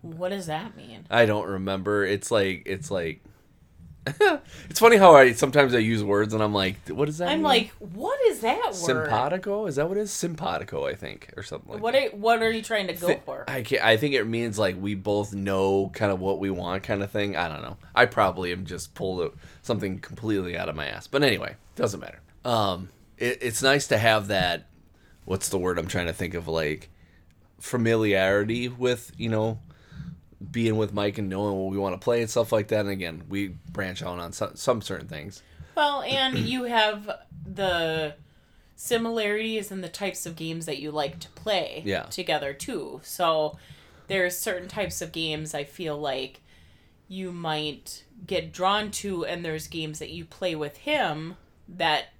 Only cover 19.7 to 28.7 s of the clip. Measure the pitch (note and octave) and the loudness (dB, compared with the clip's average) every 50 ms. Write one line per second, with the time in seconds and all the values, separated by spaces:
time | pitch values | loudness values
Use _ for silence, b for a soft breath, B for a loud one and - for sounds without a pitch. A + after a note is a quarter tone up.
19.7 | A#2+ G#2 G#2+ G2 F#2 F#2+ - - - - A2+ A2 G#2+ G2 F#2 F2 E2+ E2+ F2+ E2+ | -4 -2 -2 -4 -6 -6 -10 -14 -14 -8 -4 -2 -2 0 -2 -4 -4 -4 -4 -4
20.7 | D#2+ D2+ D2 C2+ G#1+ - - - - C#3 D3 C3+ G#2+ F2+ - - - - _ - | -4 -4 -6 -6 -6 -8 -12 -4 0 2 2 2 2 0 -2 -6 -10 -12 _ -20
21.7 | - - - A2+ G2 F2+ - - - - - - - - - B2 A#2+ A2+ G#2 G2 | -6 -4 -2 -2 -2 -6 -12 -14 -16 -20 -20 -20 -20 -12 -4 -2 0 0 2 0
22.7 | F#2 F2 F#2 F#2 - _ - - - - A#2 A#2+ B2 - - B2 A2 A2 C3 C3+ | -2 -4 -8 -14 -16 _ -20 -20 -10 -4 -4 -4 -2 -2 -4 -4 -4 2 4 4
23.7 | C#3 C#3+ C#3+ - B2+ G#2+ A2 A#2 A2 G#2+ G2+ G2+ G#2 F#2+ F#2 F2+ E2+ E2 - - | 4 4 4 2 2 4 6 6 4 4 2 0 0 2 2 2 0 -2 -6 -12
24.7 | - - - - _ b b b b b b - F#2 F#2+ - - - F#2+ F2+ F2+ | -20 -20 -20 -20 _ b b b b b b -4 -4 -4 -2 -2 -2 0 0 0
25.7 | F2+ E2+ D#2+ F2 - F#2+ F2 E2+ D#2+ - F#2+ E2+ E2 E2+ E2+ E2+ D#2+ E2 D#2+ D2+ | 0 -2 -2 -2 -2 -2 -2 -2 -4 -4 -6 -4 -4 -6 -6 -2 -2 0 0 0
26.7 | D#2 - - - b b b b b b b b b b _ _ _ _ - - | -2 -4 -8 -18 b b b b b b b b b b _ _ _ _ -12 -6
27.7 | - B2+ A2+ A2+ A2+ A2 A2 G#2 G2 F#2+ F#2+ F#2+ G2 G#2 G#2 G#2+ A2+ A#2+ B2 B2 | -2 0 2 2 4 4 4 4 4 4 4 4 4 4 2 0 -2 -2 -4 -6